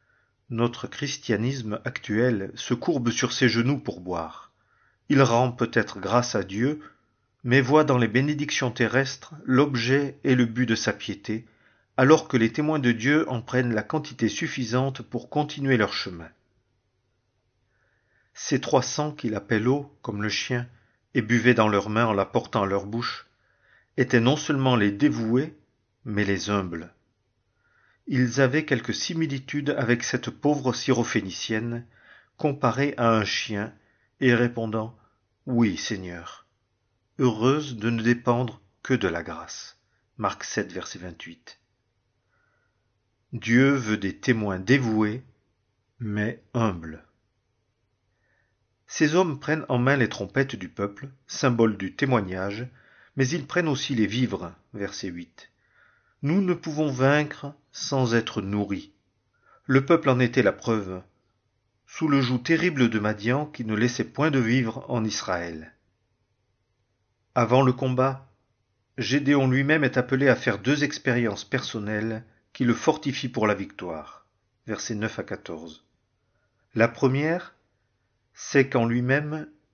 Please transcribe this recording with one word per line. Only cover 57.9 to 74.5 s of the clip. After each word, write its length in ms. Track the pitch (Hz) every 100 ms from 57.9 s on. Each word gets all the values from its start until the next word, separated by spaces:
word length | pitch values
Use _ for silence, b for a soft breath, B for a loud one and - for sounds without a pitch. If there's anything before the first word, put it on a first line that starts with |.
| 135 123
être 260 | 117 113 -
nourris. 520 | 98 104 98 95 - _ _ _ _ b b b
Le 200 | - 135
peuple 240 | 135 165 143
en 120 | 127
était 220 | 123 123
la 100 | 101
preuve, 500 | - - 110 95 92 - _ _ _ _ _ _ _ _
sous 220 | - 160
le 120 | 139
joug 180 | 123 127
terrible 460 | 127 160 175 147 117
de 100 | 113
Madian 480 | 104 98 107 135 147
qui 180 | -
ne 100 | 110
laissait 300 | 107 120 -
point 260 | 87 - 156
de 80 | 139
vivres 460 | 113 127 113 110 -
en 160 | 123
Israël. 680 | 110 - - 90 85 80 - _ _ _ _ _ _ _ _ _ _ _ _ _ _ _ _
Avant 280 | 127 113 127
le 100 | 131
combat, 580 | 127 131 127 131 135 - _ _ _ _ _ _ -
Gédéon 500 | 107 139 135 143 131
lui-même 360 | 131 139 156
est 140 | 135 135
appelé 300 | 120 131 135
à 80 | 120
faire 220 | - 101
deux 260 | 127 143
expériences 600 | 147 - - 120 117 98
personnelles 800 | - 135 - 113 104 107 110 113 b b b
qui 120 | -
le 100 | 123
fortifient 540 | 117 - 151 143 135 127
pour 180 | 120 107
la 80 |
victoire, 720 | 98 98 - 87 80 - - _ _ _